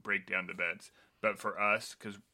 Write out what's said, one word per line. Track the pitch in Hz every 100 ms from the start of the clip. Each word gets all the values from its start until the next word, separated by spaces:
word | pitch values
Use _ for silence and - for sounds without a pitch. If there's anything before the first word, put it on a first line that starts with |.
break | - 101 92
down | 95 90
the |
beds. | 87 87 - - _ _ _
But | 110 98
for | 110 98
us, | 104 107 -
'cause | - 110 98 -